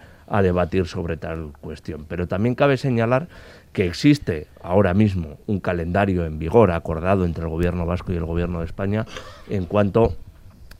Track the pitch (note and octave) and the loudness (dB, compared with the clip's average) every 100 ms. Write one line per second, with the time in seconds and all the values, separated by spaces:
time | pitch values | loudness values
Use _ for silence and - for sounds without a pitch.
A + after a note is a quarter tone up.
0 | - - - G#2+ F#2+ F2 E2+ F#2+ E2+ F#2+ | -12 -20 -4 2 2 2 2 0 -2 -4
1 | E2+ E2 E2+ E2 D#2 - E2 D#2 - D2+ | -6 -6 -8 -10 -10 -14 -14 -14 -12 -12
2 | D#2 F2 F2 F#2 A#2 B2 C#3+ C3 C#3+ A#2 | -8 -6 -4 0 0 2 2 2 0 0
3 | A2+ B2+ E3+ - - - - - F2+ - | 2 0 -2 -12 -20 -20 -8 -2 -2 2
4 | D3 C#3+ - D#2+ D2+ - E2+ F#2 F#2+ F#2 | 4 4 2 -6 -8 -14 0 4 4 4
5 | G#2+ F#2 D#2 C#2+ - G2 F#2+ F2 E2 F#2+ | 4 2 -6 -8 -4 -4 -2 -4 -2 0
6 | G2+ F2+ E2 D#2 D#2+ G#2+ G2+ E2+ - D#2+ | 2 0 -2 -4 2 6 6 4 -2 -2
7 | F2 G2 F2 E2 E2 D#2+ F2 F2+ E2+ F2 | 0 2 2 -2 -4 -2 0 0 -2 -2
8 | - F2 E2 E2+ F2 F2 E2+ - G2 G#2+ | -4 -4 -2 -2 -2 -4 -6 -6 -4 -2
9 | A2 - - - - G#2 F2 G2+ G#2 A2+ | -4 -10 -16 -18 -8 -6 0 2 2 4
10 | A#2 - - - - - - - | 2 0 -12 -20 -20 -20 -20 -6